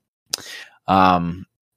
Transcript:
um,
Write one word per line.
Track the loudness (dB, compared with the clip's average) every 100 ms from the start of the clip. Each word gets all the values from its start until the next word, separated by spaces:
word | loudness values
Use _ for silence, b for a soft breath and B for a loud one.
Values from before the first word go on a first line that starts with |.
| _ _ -12 -12 B B B B 0
um, | 4 4 4 -2 -8 -12 _ _